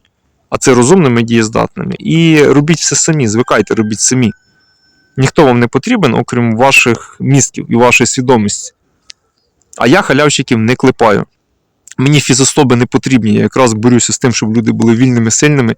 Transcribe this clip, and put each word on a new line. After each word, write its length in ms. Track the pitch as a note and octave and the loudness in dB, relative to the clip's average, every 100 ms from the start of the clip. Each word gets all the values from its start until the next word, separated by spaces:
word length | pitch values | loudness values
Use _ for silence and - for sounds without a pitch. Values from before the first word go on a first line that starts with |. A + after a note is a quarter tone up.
| _ _ _ _ _ | _ _ _ _ _
а 80 | - | -4
це 160 | - | 2
розумними 480 | B2 B2 F#3+ C#3+ A#2+ | 2 4 4 2 0
і 20 | |
дієздатними. 720 | A#2 A#2 A2 A2+ A2+ - - - | 0 0 0 -2 -4 -6 -10 -8
І 440 | - D#3+ E3 D3+ | -2 0 2 4
робіть 360 | C3+ C3+ D3 E3 | 4 2 2 -2
все 160 | - - | -2 -2
самі, 320 | - D#3 A#2 | -2 -2 -2
звикайте, 480 | G#2+ A#2+ C3+ G2+ A2 | -2 -2 -2 0 -2
робіть 240 | G#2+ G#2 | -2 -4
самі. 320 | - B2+ A#2 - _ _ _ _ _ _ _ - | -2 0 -2 -4 _ _ _ _ _ _ _ -4
Ніхто 280 | C3 - C#3+ | -2 2 2
вам 140 | A#2+ | 2
не 80 | A#2+ | 0
потрібен, 460 | - - B3 D3 | -2 -2 0 0
окрім 420 | A2+ A#2 B2 A#2 A2 | -2 -2 -2 -2 0
ваших 600 | C3+ C3+ B2 A2+ - - | 0 2 0 -2 -6 -8
мізків 460 | B2+ C#3 - - - | 0 0 0 -6 -4
і 60 | A#2 | 2
вашої 320 | A#2+ - A#2+ | 2 2 0
свідомості. 680 | - B2+ B2 G#2 - - - _ _ - - _ _ _ _ _ - | -2 0 0 0 -6 -12 -20 _ _ -20 -20 _ _ _ _ _ -4
А 100 | A#2+ | 0
я 140 | E3+ | 0
халявщиків 560 | G3+ C#3 D3 - C3+ A#2 | 0 0 0 -2 -2 -2
не 180 | A2 B2+ | 0 0
клепаю. 500 | C3 - A2+ G#2 - _ _ _ _ _ - - | -2 0 0 0 -4 _ _ _ _ _ -14 -4
Мені 220 | C3 D3 | 0 0
фізособи 560 | - A#2+ C3+ - C3+ B2 | 0 0 0 0 0 0
не 100 | A#2+ | 0
потрібні, 480 | B2+ - C3 G#2+ | -2 -2 -2 0
я 80 | G#2+ | 0
якраз 320 | A2 C3 B2+ | 0 0 0
борюся 400 | G#2+ A#2+ B2 - | 0 2 2 0
з 60 | G#2+ | -2
тим, 140 | C3 | -2
щоб 240 | A2+ A2 A2+ | -2 -2 -2
люди 140 | A2 | -2
були 240 | A2 A2+ A2+ | 0 0 2
вільними, 360 | C3 A#2+ A2+ | 2 0 -2
сильними 440 | - D3 D3 A#2 | 0 0 0 -2